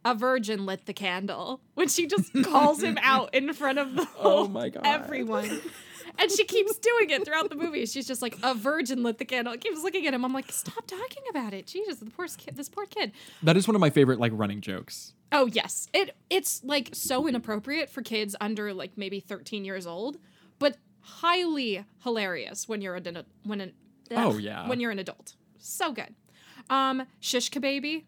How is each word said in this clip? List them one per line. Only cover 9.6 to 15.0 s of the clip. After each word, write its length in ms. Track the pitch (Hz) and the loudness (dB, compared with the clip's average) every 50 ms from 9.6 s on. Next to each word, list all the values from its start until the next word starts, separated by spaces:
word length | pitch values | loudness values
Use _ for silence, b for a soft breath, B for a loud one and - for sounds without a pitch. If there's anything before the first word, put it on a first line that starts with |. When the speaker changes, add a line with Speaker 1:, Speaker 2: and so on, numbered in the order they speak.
| - 466 349 311 | -4 -4 -4 -2
Speaker 1:
looking 240 | 311 381 339 381 311 | -4 -2 -2 0 0
at 80 | 294 262 | 0 0
him. 100 | 240 247 | 0 0
I'm 80 | 247 262 | 0 -2
like, 180 | 269 269 - | -4 -6 -6
"Stop 340 | - - - - - 466 453 | -8 -6 -8 -6 -8 -10 -10
talking 380 | - 381 370 466 508 - 554 554 494 | -8 -8 -8 -8 -8 -8 -10 -10 -6
about 240 | 359 285 240 214 196 | -4 -4 -4 -4 -6
it. 100 | 190 - | -8 -12
Jesus, 320 | - - 359 427 403 302 | -8 -6 -6 -4 -4 -6
the 80 | - 214 220 | -8 -10 -14
poor 140 | - - 359 | -8 -8 -8
s-, 100 | 330 - | -8 -8
kid, 200 | - - - 247 | -12 -14 -14 -10
this 140 | 262 285 - | -10 -12 -8
poor 160 | - 403 415 | -8 -8 -8
kid." 280 | - - 427 339 202 B B B B B B | -6 -4 -4 -4 -4 B B B B B B
Speaker 2:
That 160 | 160 156 165 | 4 6 6
is 100 | 190 185 | 6 6
one 60 | 226 214 | 4 4
of 80 | 208 | 6
my 80 | 180 147 | 6 6
favorite, 300 | - - 139 123 131 110 | 8 8 8 8 6 4
like, 120 | 120 117 110 | 2 2 2
running 260 | 107 110 101 101 104 | 2 0 0 0 -4
jokes. 520 | - 104 95 90 - - - - | -4 -6 -6 -6 -6 -10 -14 -14